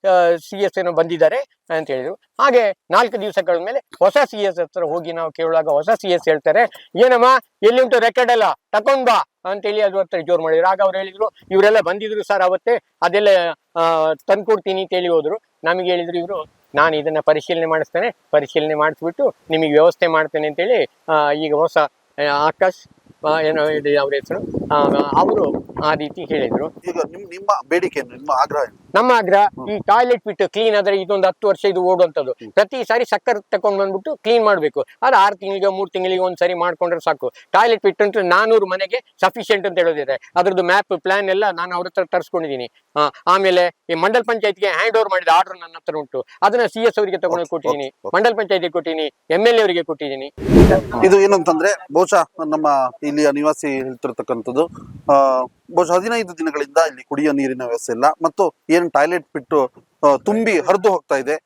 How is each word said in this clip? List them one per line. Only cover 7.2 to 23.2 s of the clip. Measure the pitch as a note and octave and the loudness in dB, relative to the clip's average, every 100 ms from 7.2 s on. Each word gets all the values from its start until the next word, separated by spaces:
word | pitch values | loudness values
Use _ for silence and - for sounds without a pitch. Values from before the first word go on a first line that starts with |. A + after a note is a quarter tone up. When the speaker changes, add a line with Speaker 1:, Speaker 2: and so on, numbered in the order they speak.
| B3 C4 _ _ G#3 | 4 2 _ _ 2
Speaker 1:
ಎಲ್ಲಿ | B3 | 4
ಉಂಟು | B3+ A#3+ | 2 2
ರೆಕಾರ್ಡ್ | A3+ A#3+ A#3+ | 2 0 2
ಎಲ್ಲ, | A#3+ G3 C#3 _ | 2 2 -2 _
ತಕೊಂಡ್ | G#3+ G#3+ C4+ B3 | -2 0 0 2
ಬಾ" | G#3 D3 _ F#3 | 0 -2 _ -8
ಅಂತೇಳಿ | G3+ G#3 G#3+ | -6 -4 0
ಅದ್ರ | G3+ F#3+ | 0 -2
ಹತ್ರ | F#3 F3+ D3+ | -4 -6 -2
ಜೋರು | F3 | 0
ಮಾಡಿದ್ರು. | D#3+ D#3+ F3+ | 2 2 2
ಆಗ | F#3+ | 2
ಅವ್ರು | G3 F#3+ | 0 -2
ಹೇಳಿದ್ರು, | G3 F#3+ G#3+ _ _ | -8 -6 -6 _ _
"ಇವರೆಲ್ಲ | F#3+ G#3 A3 | 2 4 4
ಬಂದಿದ್ರು | E3+ G3 A3 G#3+ | 0 -4 -6 -8
ಸರ್ | - G3+ | -4 0
ಅವತ್ತೇ, | F#3 F#3 - A#3+ _ _ | 0 0 0 -2 _ _
ಅದೆಲ್ಲ, | F3 F#3+ G#3 F#3+ E3+ D#3 _ E3+ | 0 2 4 2 2 -6 _ -2
ಆ, | E3 E3 D#3 | 0 0 0
ತಂದ್ಕೊಡ್ತೀನಿ" | D#3 - G3+ G3+ G#3+ G3 F#3+ | -4 -2 -2 0 -2 -2 -6
ಅಂತ | F#3+ | -2
ಹೇಳಿ | F#3 F3+ | -2 0
ಹೋದ್ರು. | G#3 D3 G#3 _ _ | 0 0 -6 _ _
ನಮಗೆ | D#3+ F3+ F3+ | -4 -2 -2
ಹೇಳಿದ್ರು | F3 E3+ F3 | -2 -2 -6
ಇವರು, | E3+ F#3+ D#3 _ _ C#3+ | -6 -10 -12 _ _ 0
"ನಾನು | D#3+ D3+ | 0 0
ಇದನ್ನ | D3 D#3 D3+ | -2 -2 0
ಪರಿಶೀಲನೆ | D#3 - E3+ E3 | 0 0 -4 -2
ಮಾಡಿಸ್ತೇನೆ, | D#3+ D#3 E3+ A#3 - _ | -2 -2 -4 -4 -6 _
ಪರಿಶೀಲನೆ | D3+ C#3 D#3+ D3+ | -2 0 -2 -2
ಮಾಡಿಸ್ಬಿಟ್ಟು | D3+ D3+ D#3 E3 E3+ C#4 - _ | 0 -2 -2 -8 -2 -4 -4 _
ನಿಮಗೆ | D#3+ D#3+ | -2 2
ವ್ಯವಸ್ಥೆ | D3 E3 - F3 | 4 4 4 0
ಮಾಡ್ತೇನೆ" | D#3+ D#3 D#3 D3+ | 0 0 -2 -4
ಅಂತೇಳಿ, | D3 F#3+ A#3 C3+ _ - | -4 0 0 0 _ -2
ಆ, | D#3 D3 | 0 2
ಈಗ | D3 D#3 D3 | 0 -2 0
ಹೊಸ, | E3 - | 0 0
ಆ, | D3 _ _ - D3 C#3+ D3+ | -2 _ _ -6 -2 0 -2
ಆಕಾಶ್, | - F#3 - _ _ _ _ | 0 -2 -2 _ _ _ _